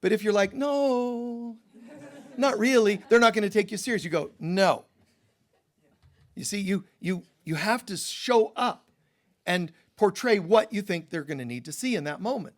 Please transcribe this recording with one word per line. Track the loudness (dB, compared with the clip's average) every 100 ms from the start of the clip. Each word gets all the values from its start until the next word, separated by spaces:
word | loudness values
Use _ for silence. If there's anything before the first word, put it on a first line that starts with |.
But | 2
if | 0
you're | 2
like, | 2 2
No, | 0 -2 0 2 0 -2 -4 -8 -10 -12 -14 _ -20 -20 -20 -20 -20 -20 -2
not | 0 2
really, | 4 4 4 2 4
they're | 6
not | 6
gonna | 4 0
take | 0 0
you | -2
serious. | -4 -4
You | -2
go, | -4 -4 -8
No. | -4 2 4 4 -2 _ _ _ _ _ _ _ _ _ _ _ _ _ _
You | -14
see, | -8 -6
you, | -2 -2 -4 _
you, | -6 -6 -6 _
you | -8 -4
have | -2 -2 -4
to | -10
show | -10 -10 0 2 2 0
up | -2 -2 _ _ _ _ _ _
and | -4 -2 -2 -10 _ _
portray | 0 0 0 0
what | 4 2 2
you | -4
think | -4 -6 -6
they're | -10
gonna | -8 -8
need | -8 -10 -12
to |
see | -8 -4 -4
in |
that | -4 -6
moment. | -6 -6 -8